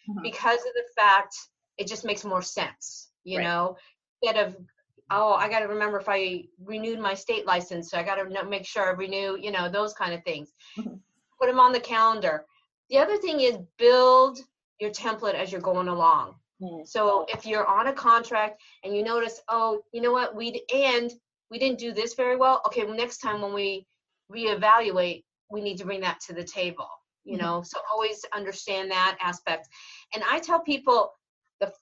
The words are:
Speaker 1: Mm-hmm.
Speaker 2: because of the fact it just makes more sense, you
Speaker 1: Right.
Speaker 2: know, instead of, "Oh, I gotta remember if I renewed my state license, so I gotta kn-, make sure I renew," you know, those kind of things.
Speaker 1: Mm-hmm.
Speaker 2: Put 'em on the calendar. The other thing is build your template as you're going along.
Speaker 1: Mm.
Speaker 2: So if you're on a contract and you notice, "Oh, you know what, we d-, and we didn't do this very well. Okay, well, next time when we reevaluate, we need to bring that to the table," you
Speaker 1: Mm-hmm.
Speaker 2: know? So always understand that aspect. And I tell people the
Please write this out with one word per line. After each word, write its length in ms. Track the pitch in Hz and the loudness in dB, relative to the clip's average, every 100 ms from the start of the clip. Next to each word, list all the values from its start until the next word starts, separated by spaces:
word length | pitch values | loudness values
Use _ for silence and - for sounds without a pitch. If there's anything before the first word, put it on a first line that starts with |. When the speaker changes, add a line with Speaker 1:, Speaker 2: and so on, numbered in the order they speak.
| - | -12
Speaker 1:
Mm-hmm. 140 | 202 226 | -8 -8
Speaker 2:
because 280 | 220 233 240 - | -2 0 0 0
of 40 | |
the 120 | - - - | -6 -6 2
fact 320 | 208 196 202 - - _ _ - | 6 6 2 -10 -20 _ _ -10
it 80 | 190 | -10
just 180 | 214 | -8
makes 200 | 233 208 208 | -6 -6 -4
more 100 | 185 180 - | -4 -4 -6
sense, 280 | 160 - - - - _ 180 | -8 -8 -18 -18 -20 _ -8
you 80 | 185 | -4
Speaker 1:
Right. 60 | 175 | -2
Speaker 2:
know, 140 | 175 185 185 _ _ _ - | 0 -2 -4 _ _ _ -4
instead 160 | 233 214 | -2 0
of, 40 | 190 185 180 _ _ _ - 202 | -2 -4 -20 _ _ _ -4 0
"Oh, 140 | 214 190 | 2 2
I 20 | 214 | 2
gotta 200 | 226 208 | 0 -2
remember 300 | 214 208 208 | -2 -2 -2
if 40 | 202 196 | -2 0
I 20 | 185 180 - _ 196 | 0 -6 -10 _ -12
renewed 260 | 214 226 226 202 | -8 -6 -4 -4
my 60 | |
state 300 | 196 - 220 202 | -4 -4 -4 0
license, 320 | 180 175 175 165 | -2 -2 -8 -6
so 60 | 175 | -6
I 20 | |
gotta 220 | 180 196 190 | -4 -4 -4
kn-, 220 | 190 185 | -6 -6
make 120 | 196 185 | -8 -6
sure 120 | 214 185 | -4 -2
I 20 | 180 | -2
renew," 240 | 190 196 196 190 | -4 -4 -4 -6
you 80 | 208 185 | -6 -4
know, 80 | 175 | -4
those 240 | 202 208 - | -2 -4 -4
kind 120 | 185 170 | -6 -6
of 60 | |
things. 240 | 180 151 - _ - - | -6 -8 -10 _ -20 -12
Speaker 1:
Mm-hmm. 180 | 233 - _ _ _ - | -12 -12 _ _ _ -2
Speaker 2:
Put 80 | 254 | 0
'em 120 | 254 247 | 6 6
on 60 | |
the 120 | 247 - | 4 0
calendar. 420 | 226 220 220 185 156 - _ _ _ - | 2 2 2 0 -2 -6 _ _ _ 0
The 80 | 262 | 4
other 180 | 339 415 | 4 2
thing 140 | 370 302 254 | 0 2 2
is 80 | 214 180 - | 0 -8 4
build 640 | 240 254 254 262 262 262 - _ _ - | 6 8 10 8 8 2 -18 _ _ -8
your 80 | 208 - | -8 -6
template 300 | 226 - 220 165 | -6 -4 -2 -2
as 100 | 185 | -2
you're 160 | 185 180 | -4 -2
going 180 | 180 180 175 | 0 0 4
along. 300 | 165 165 - - _ - | 6 6 2 -12 _ -16
Speaker 1:
Mm. 220 | 185 165 160 | -14 -14 -8
Speaker 2:
So 80 | 220 208 196 - | 0 4 2 0
if 60 | 214 220 | -8 -4
you're 200 | 214 - 202 | -2 2 2
on 80 | 254 | 2
a 0 | 269 254 | 0 4
contract 460 | 262 240 226 214 214 _ _ | 4 4 -2 -2 -4 _ _
and 80 | 190 208 | -6 -2
you 60 | 220 | 0
notice, 240 | 233 226 - - 226 | -2 -2 -8 -4 0
"Oh, 120 | 226 214 - | 0 -2 -6
you 60 | 233 | -4
know 100 | 240 247 | 0 2
what, 160 | 240 214 | 0 -4
we 60 | 233 | -8
d-, 120 | 240 - 262 269 | -8 -4 2 2
and 160 | 240 240 - _ _ _ | 2 -2 -8 _ _ _
we 60 | 233 | -2
didn't 160 | 262 240 233 | -2 -2 -4
do 60 | |
this 220 | 208 233 | -4 -6
very 220 | - 247 254 | -2 0 4
well. 140 | 262 254 254 | 4 4 2
Okay, 180 | 247 | -2
well, 120 | 214 220 | -4 -4
next 140 | 240 - | -6 -6
time 220 | 220 208 | -6 -4
when 120 | 202 202 | -4 -4
we 260 | 196 196 - _ _ _ _ 220 | -4 -6 -12 _ _ _ _ -6
reevaluate, 880 | 220 190 214 226 220 180 175 170 _ _ _ | -4 2 6 6 6 0 -2 -4 _ _ _
we 60 | 214 202 | -8 -8
need 120 | 190 | -8
to 60 | 185 | -8
bring 100 | 196 185 | -6 -4
that 120 | - - | -6 -10
to 60 | |
the 100 | 175 175 202 | -12 -10 -6
table," 300 | 175 175 - - _ _ | -6 -6 -14 -14 _ _
you 120 | - 214 | -10 -4
Speaker 1:
Mm-hmm. 80 | 170 | -2
Speaker 2:
know? 160 | 175 175 | -4 -6
So 60 | - - | -10 -4
always 260 | 220 214 214 - 208 | -2 -2 -4 -8 -8
understand 500 | 196 190 - 190 190 | -8 -10 -6 -6 -2
that 220 | 185 185 185 185 | 0 0 0 -4
aspect. 380 | 175 - 165 - - - - - | -4 -4 -6 -8 -20 -20 -20 -12
And 80 | 214 202 | -6 -2
I 20 | 302 330 | -2 2
tell 120 | 339 330 | 0 0
people 280 | 269 269 240 - - _ _ _ - | -2 2 4 2 -4 _ _ _ -6
the 80 | 196 - | -6 0